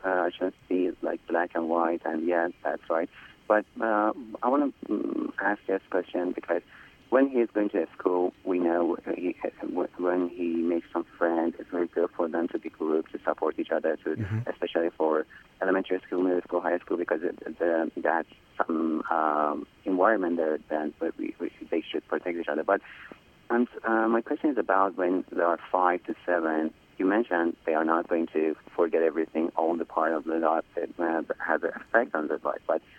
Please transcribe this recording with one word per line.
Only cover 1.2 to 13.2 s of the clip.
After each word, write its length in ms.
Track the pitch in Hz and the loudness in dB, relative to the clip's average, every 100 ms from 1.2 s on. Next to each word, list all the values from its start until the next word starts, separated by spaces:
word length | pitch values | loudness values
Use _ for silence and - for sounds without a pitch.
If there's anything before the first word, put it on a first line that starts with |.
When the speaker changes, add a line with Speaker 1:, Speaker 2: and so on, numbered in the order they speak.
| - | -2
Speaker 1:
black 240 | 82 87 | -2 0
and 140 | 85 82 | -2 0
white, 340 | 85 82 85 80 | 2 2 0 -4
and 200 | 80 82 | -2 0
yeah, 220 | 85 85 - | 2 0 -2
that's 260 | 73 78 - | -4 -4 -2
right. 200 | 82 87 - - - - | -2 -2 -8 -20 -6 2
But, 180 | 107 - 123 | 2 2 -2
uh, 320 | 113 107 107 - 110 107 | 2 2 2 0 -8 -4
I 60 | 123 | 0
wanna, 240 | 143 143 - - | 2 2 -2 -4
mm, 440 | 104 - - - - | -2 -2 -4 -4 -2
ask 180 | 98 104 - | -2 -2 -2
this 140 | 95 - | -4 -2
question 420 | 92 87 90 90 | -2 -2 -2 -2
because 300 | - - 87 - - - - - | -4 -2 -4 -4 -16 -20 -20 2
when 180 | 127 139 | 4 4
he's 200 | 127 113 | 4 2
going 160 | 107 104 | 2 0
to 180 | 95 80 - | 0 -2 -2
school, 360 | 92 90 90 - | 0 2 2 -2
we 160 | 92 90 | -2 2
know 380 | 85 85 85 85 - - | 2 2 2 0 -4 -4
he, 200 | 87 - - - - 87 - - | -4 -4 -8 -8 -6 -4 -4 -2
when 320 | 90 90 87 | 0 0 0
he 200 | 87 85 | -2 -2
makes 380 | 85 85 85 - | 0 0 0 -2
some 100 | 85 - - | -6 -6 -2
friends, 380 | 85 82 85 - | 0 2 0 -2
it's 120 | - | -6
very 160 | 87 85 | -4 -2
good 220 | 85 85 - | 0 0 0
for 120 | 82 | -2
them 200 | 82 85 | -2 -2
to 100 | 82 | -4
be 100 | - | -8
grouped, 420 | - 78 78 - | -6 0 0 -2
to 60 | - | -4